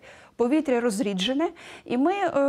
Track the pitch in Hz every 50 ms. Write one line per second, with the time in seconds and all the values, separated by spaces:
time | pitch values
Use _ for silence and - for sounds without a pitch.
0 | - - - - - - _ - 233 240 294 311 311 277 247 233 233 247 190 208
1 | 277 202 202 180 190 247 269 285 330 349 - - - - - - - - 240 247
2 | 277 339 392 403 381 339 - 277 277